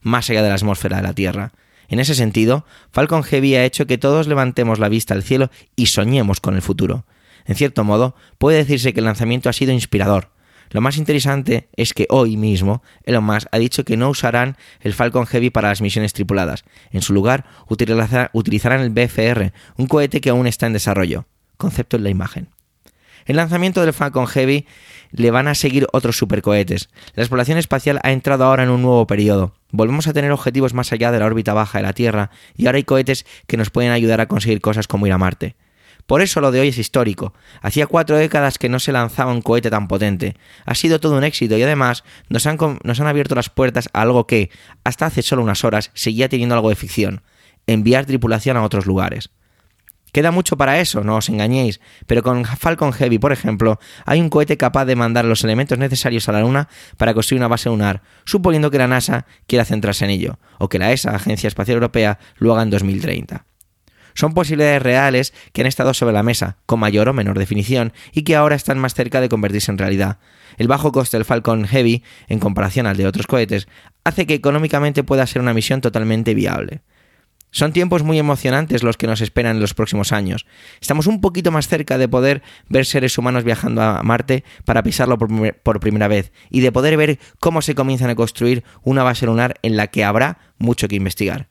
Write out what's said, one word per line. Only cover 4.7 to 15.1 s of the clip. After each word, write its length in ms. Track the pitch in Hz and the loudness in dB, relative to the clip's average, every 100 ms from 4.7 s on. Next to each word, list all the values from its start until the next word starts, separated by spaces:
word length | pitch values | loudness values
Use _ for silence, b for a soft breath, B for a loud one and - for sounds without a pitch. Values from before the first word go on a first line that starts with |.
| 110 | 2
la 100 | 104 | 0
vista 240 | 110 - | 0 -2
al 80 | 98 | -4
cielo 300 | 95 131 131 b b - | 0 0 0 b b -2
y 120 | 113 | 0
soñemos 520 | - 107 135 104 95 | 2 2 2 2 0
con 160 | - 95 | -2 -2
el 80 | |
futuro. 420 | - 95 92 123 - b b b - | -2 -2 -2 -2 -8 b b b -6
En 100 | - | -2
cierto 280 | 143 - | 0 0
modo, 320 | 104 104 127 b b _ | 0 2 0 b b _
puede 200 | 139 160 | 2 4
decirse 360 | 143 139 127 | 2 0 0
que 60 | 117 | 0
el 60 | 110 | -2
lanzamiento 440 | 104 113 123 123 | 0 -2 0 -2
ha 40 | |
sido 180 | 120 131 | 0 0
inspirador. 600 | 127 - 104 98 101 - b b b b | 0 0 0 2 0 -2 b b b b
Lo 120 | 107 | -2
más 160 | 123 143 | -2 -2
interesante 720 | 151 147 135 139 131 117 - - | 0 0 0 -2 -2 -4 -4 -4
es 180 | 117 | -4
que 140 | - 101 | -2 0
hoy 260 | 131 117 107 | 2 2 0
mismo 460 | 107 95 98 110 b b | 0 2 0 -2 b b
Elon 200 | - 120 | -2 0
Musk 240 | 107 107 - | 0 -2 -2
ha 60 | 113 | -2
dicho 260 | 120 - 127 | 0 -2 -2
que 120 | 113 | 0
no 120 | 131 | 0
usarán 480 | 139 123 120 127 135 B B | 0 -2 0 -2 -6 B B
el 140 | 107 | -6
Falcon 340 | 104 120 | -2 0